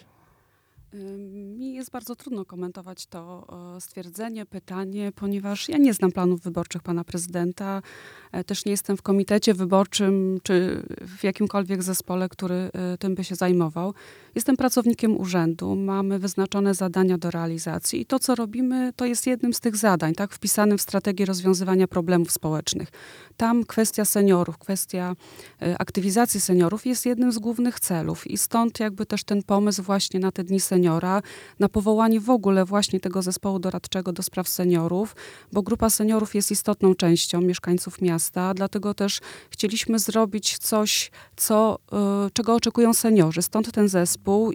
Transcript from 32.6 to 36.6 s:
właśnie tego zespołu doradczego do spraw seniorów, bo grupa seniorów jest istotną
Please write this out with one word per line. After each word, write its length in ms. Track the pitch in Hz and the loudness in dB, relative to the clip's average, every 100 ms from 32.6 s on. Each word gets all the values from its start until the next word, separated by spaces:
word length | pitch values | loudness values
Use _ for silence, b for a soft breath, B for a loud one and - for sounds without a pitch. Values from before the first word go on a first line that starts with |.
| 185 | 2
właśnie 340 | 202 202 190 | 0 0 -2
tego 220 | 190 190 | -2 -2
zespołu 380 | 180 185 202 190 | -4 -4 -4 -2
doradczego 540 | 185 180 - 190 185 | -2 -6 -6 -6 -4
do 100 | 175 | -6
spraw 240 | 185 - 180 | -6 -6 -4
seniorów, 680 | - 180 175 165 180 214 - B B B | 0 2 4 2 0 -2 -6 B B B
bo 100 | 202 | -4
grupa 280 | 190 226 220 | -2 0 2
seniorów 460 | - 214 220 208 202 | 2 2 2 0 -2
jest 160 | - | -2
istotną 440 | 202 | -2